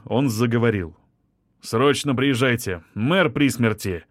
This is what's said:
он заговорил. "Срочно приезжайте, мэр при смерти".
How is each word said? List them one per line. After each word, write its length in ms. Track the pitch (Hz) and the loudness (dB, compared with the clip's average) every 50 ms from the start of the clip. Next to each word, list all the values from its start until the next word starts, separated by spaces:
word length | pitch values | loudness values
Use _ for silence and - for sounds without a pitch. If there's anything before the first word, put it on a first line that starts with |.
| - | -8
он 240 | - 107 120 143 135 | -4 -2 0 0 0
заговорил. 680 | 110 107 120 123 113 120 117 117 110 101 87 80 80 _ _ _ _ _ _ _ _ _ _ _ _ _ | 0 0 0 0 2 2 2 2 0 0 -2 -6 -10 _ _ _ _ _ _ _ _ _ _ _ _ _
"Срочно 540 | - - - 113 131 143 139 - - 143 135 | -10 -4 0 2 2 2 2 2 0 -2 0
приезжайте, 680 | 113 131 143 135 117 135 131 120 113 - - 90 85 - _ - | 0 2 2 2 2 2 2 0 0 -2 -4 -8 -8 -10 _ -8
мэр 380 | 101 110 135 175 190 175 147 | -4 -2 0 2 2 2 2
при 180 | 117 143 143 135 | 2 2 0 2
смерти". 560 | 113 - 120 113 110 - - 98 92 85 - _ | 2 2 0 0 0 -2 -4 -6 -6 -8 -10 _